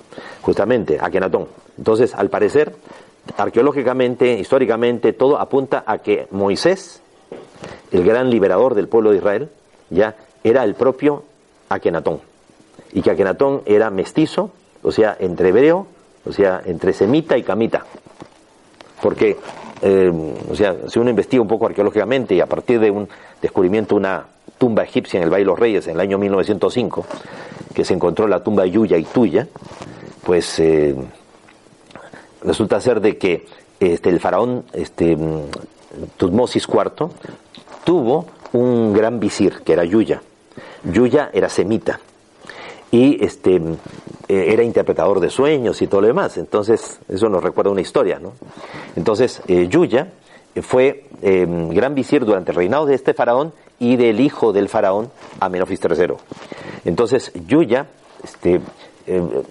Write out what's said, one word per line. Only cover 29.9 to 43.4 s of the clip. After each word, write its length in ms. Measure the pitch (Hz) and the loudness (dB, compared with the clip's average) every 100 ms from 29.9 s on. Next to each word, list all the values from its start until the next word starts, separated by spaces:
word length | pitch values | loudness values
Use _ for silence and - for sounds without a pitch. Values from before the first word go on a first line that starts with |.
| - - - | -20 -20 -10
pues, 360 | - 87 - - | 0 0 0 0
eh, 360 | 80 78 73 67 65 - _ _ _ _ _ _ _ - - - - - | 2 4 2 -2 -8 -16 _ _ _ _ _ _ _ -20 -20 -20 -20 -10
resulta 360 | - 82 101 107 | -4 -2 0 0
ser 220 | 117 113 | 0 2
de 160 | 104 - | 2 0
que, 280 | 95 85 - - _ - | 0 -2 -6 -20 _ -2
este, 300 | 95 85 101 | 0 2 2
el 100 | 85 | 0
faraón, 440 | 95 90 120 123 - | 2 0 0 -4 -8
este, 440 | - 85 - 85 78 80 78 73 73 - _ - - 82 - | -10 -8 -2 0 0 -2 -6 -8 -14 -16 _ -20 -16 -14 -4
Tutmosis 500 | 95 101 - 113 - | 0 0 0 -2 -2
cuarto 440 | 107 95 - 156 - - - _ - - - | 0 0 -4 -8 -10 -20 -20 _ -20 -20 -8
tuvo 440 | - 175 117 151 170 - - | 0 2 2 0 -2 -16 -6
un 400 | 120 123 120 110 | 0 2 2 2
gran 260 | 101 107 120 | 2 2 0
visir, 420 | 104 - 98 - | -4 0 0 0
que 100 | - | 0
era 100 | 80 | 0
Yuya. 380 | 85 107 80 73 - _ _ - - - - | 2 2 2 -2 -8 _ _ -20 -20 -12 -4
Yuya 460 | 87 123 143 139 | 2 2 2 0
era 160 | 98 90 | -2 -2
semita 500 | - 92 110 - - - _ _ _ - - - - - | 0 -2 -2 -4 -8 -10 _ _ _ -20 -20 -20 -20 0
y, 320 | 120 131 - | 4 4 4
este, 320 | 98 - | 0 -2